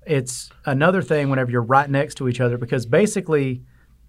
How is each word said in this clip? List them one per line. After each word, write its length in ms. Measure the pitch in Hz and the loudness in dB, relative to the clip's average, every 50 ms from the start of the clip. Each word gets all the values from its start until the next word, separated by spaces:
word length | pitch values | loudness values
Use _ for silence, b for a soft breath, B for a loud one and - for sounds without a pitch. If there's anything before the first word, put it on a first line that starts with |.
| - | -6
It's 460 | - 156 135 127 127 - - - - - - - | -2 -2 -2 -2 -4 -8 -12 -12 -16 -18 -12 -6
another 360 | 151 135 135 151 175 190 190 | -2 0 2 4 4 4 2
thing 280 | 170 - 160 147 143 139 | 0 0 0 0 0 0
whenever 200 | 135 131 127 123 | 0 0 0 0
you're 100 | 120 123 117 | 0 -2 0
right 260 | 107 131 139 147 139 | 2 2 2 2 2
next 260 | 139 139 143 147 - | 0 0 0 -2 -4
to 120 | - 139 127 | -6 -4 -4
each 100 | 120 - | -2 0
other, 180 | 131 120 120 120 | 0 0 0 -2
because 280 | 127 120 143 131 110 | -4 -2 -4 -4 -2
basically, 800 | 113 120 165 208 208 - 202 180 165 156 147 139 131 127 127 b b b b b b b b _ | 2 2 4 4 2 0 -2 -4 0 0 0 0 0 -4 -6 b b b b b b b b _